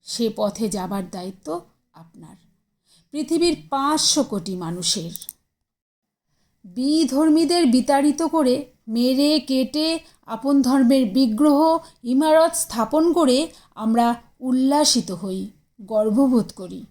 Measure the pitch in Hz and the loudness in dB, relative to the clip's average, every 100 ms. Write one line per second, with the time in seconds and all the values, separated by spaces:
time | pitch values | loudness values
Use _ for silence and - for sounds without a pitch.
0 | - - 226 214 214 202 220 202 180 196 | -12 -6 -4 -2 -6 -4 -6 -6 -6 -8
1 | 180 190 185 190 302 339 349 _ _ 156 | -10 -12 -14 -14 -10 -10 -12 _ _ -20
2 | 165 - 160 - _ _ _ _ _ _ | -20 -20 -20 -20 _ _ _ _ _ _
3 | _ 285 - 330 339 302 - 269 277 311 | _ -10 -2 0 0 -2 -6 -4 0 0
4 | - 302 262 202 - 180 165 175 165 202 | 0 0 -2 -6 -8 -8 -8 -6 -4 -6
5 | 165 - - - _ _ _ _ _ _ | -8 -12 -16 -20 _ _ _ _ _ _
6 | _ _ _ _ _ _ 196 180 262 311 | _ _ _ _ _ _ -14 -4 0 0
7 | 269 262 320 311 320 349 302 247 - 277 | 2 2 4 4 4 2 4 2 2 2
8 | 294 294 330 320 262 262 285 _ - 226 | 2 0 0 0 2 0 -4 _ -8 -2
9 | 247 262 294 302 302 262 262 302 320 330 | 0 2 2 0 0 -2 -2 -2 -4 -4
10 | - _ - 226 269 277 240 269 240 269 | -10 _ -14 -6 0 2 2 2 4 2
11 | 233 214 262 214 302 285 320 330 - _ | 2 0 0 2 4 4 4 0 -4 _
12 | 240 262 311 320 330 330 - 226 220 302 | -2 0 4 4 4 0 -6 -4 0 2
13 | 330 339 285 247 320 - _ - 220 226 | 2 4 2 2 0 -8 _ -6 -2 2
14 | 233 233 _ _ 254 254 262 285 285 240 | 2 -2 _ _ -4 0 2 2 2 0
15 | - 175 190 190 196 _ _ _ 190 220 | -2 -10 -8 -10 -10 _ _ _ -4 -2
16 | 214 214 277 247 - - 180 180 262 | 0 2 4 2 0 -10 -14 -14 -18